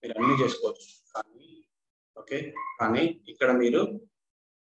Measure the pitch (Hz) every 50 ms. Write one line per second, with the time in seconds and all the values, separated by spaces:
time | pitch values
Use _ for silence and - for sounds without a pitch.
0 | - 117 113 110 120 135 139 131 131 - - - - 107 - - - - - -
1 | _ _ - - - - - - 294 330 320 - - _ _ _ _ _ _ _
2 | _ _ _ 110 110 - 135 147 156 - - - - - - - 113 110 113 131
3 | 165 170 - - - - - - 135 127 123 123 120 120 131 175 208 - 208 -
4 | - - _ _ _ _ _ _ _ _ _ _ _ _